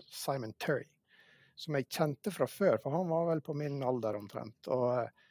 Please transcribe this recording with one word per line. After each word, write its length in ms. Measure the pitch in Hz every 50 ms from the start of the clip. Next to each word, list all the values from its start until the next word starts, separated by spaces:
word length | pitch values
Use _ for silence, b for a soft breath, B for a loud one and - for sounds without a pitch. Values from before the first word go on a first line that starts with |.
| - -
Simon 480 | - - - - 139 135 113 110 -
Terry, 320 | - - - 143 123 - _ _ _ b b b b b b b b b b b b
som 160 | - 160 147
jeg 160 | 139 131 -
kjente 400 | - - 160 147 139 - - 214
fra 160 | 175 - 135 -
før, 320 | - - 196 180 113 107
for 160 | - 131 143
han 160 | 175 185 170
var 160 | 160 165 170 170 165
vel 100 | 156 -
på 100 | - 147 147
min 240 | 147 143 139 139 131
alder 320 | 123 131 120 110 107 104
omtrent. 560 | 104 104 98 - - 117 113 - _ - -
Og, 160 | 131 127 123 123 123 127 113
eh, 200 | - _ _ - _